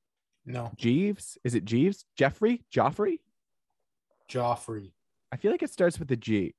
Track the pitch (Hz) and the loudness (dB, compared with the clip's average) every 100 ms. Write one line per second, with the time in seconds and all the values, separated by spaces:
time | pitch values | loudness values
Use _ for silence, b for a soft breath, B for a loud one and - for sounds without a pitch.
0 | _ _ _ _ - 123 117 - 117 135 | _ _ _ _ -12 -10 -10 -4 2 2
1 | 202 202 - - 123 117 98 117 175 202 | 2 -2 -8 -8 -2 -2 0 2 2 0
2 | - - 139 - 214 240 - 127 117 185 | -10 0 0 2 0 0 -2 0 0 2
3 | 220 330 _ _ _ _ _ _ _ _ | -2 -2 _ _ _ _ _ _ _ _
4 | _ _ _ 127 120 117 - 110 98 _ | _ _ _ -2 -2 -2 -4 -10 -10 _
5 | _ _ - 135 202 339 302 - 175 - | _ _ -14 -2 0 0 -2 2 2 2
6 | 147 117 113 107 87 | -4 -4 0 0 0